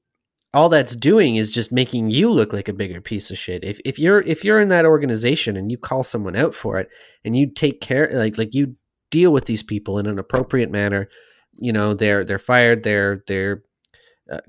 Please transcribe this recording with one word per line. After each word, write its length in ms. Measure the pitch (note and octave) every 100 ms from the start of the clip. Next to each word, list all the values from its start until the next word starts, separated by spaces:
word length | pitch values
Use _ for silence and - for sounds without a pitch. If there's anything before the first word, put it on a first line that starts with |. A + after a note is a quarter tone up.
| _ _ _ _ _
all 160 | C#3 E3
that's 280 | D#3+ A#2+ A#2
doing 400 | C3 A3 D#3 A2+
is 160 | A2
just 180 | A#2+ -
making 400 | B2+ B2+ B2 A2
you 180 | B2 A3+
look 220 | F3 G#2
like 160 | G2+ G2+
a 40 |
bigger 280 | G2+ F#2+ F2
piece 300 | - G#2 -
of 80 | F#2+
shit. 240 | - F2+
If, 160 | G2 G2+
if 140 | - C3+
you're, 240 | E3 G3+
if 220 | - D#3
you're 160 | G3+ G#3+
in 80 | G#3
that 140 | F3
organization 720 | D#3+ D#3 C#3+ A2 A#2+ D#3 A#2 G2
and 140 | G2+
you 80 | A#2+
call 240 | - C3
someone 320 | B2+ A2+ G2
out 200 | F#2+ D#3+
for 240 | - - F#2+
it 100 | F#2+ - - _
and 120 | A2+ B2
you 100 | C#3+
take 340 | - D3+ -
care, 300 | - C3 D#3
like, 260 | C3 A2 A2
like, 160 | A2
you 200 | C3+ C3+ B2 _ _ _
deal 220 | D#3 F3+
with 120 | C#3
these 180 | - A2
people 360 | - G#2 G#2 G2+
in 80 | G#2
an 120 | G2
appropriate 520 | - B2+ B2+ C3 A#2
manner, 380 | G2+ G2+ G2+ G2 _ _ _ _ -
you 140 | A#2+
know, 220 | A2 G#2
they're, 300 | G#2 G#2+ G2+
they're 140 | F#2 G2
fired, 440 | - B2 A#2+ A#2
they're, 400 | G#2+ G#2 G2+ G2 -
they're, 340 | F#2+ G2 G2+ _ _ _ _ _ _ -
uh, 120 | D2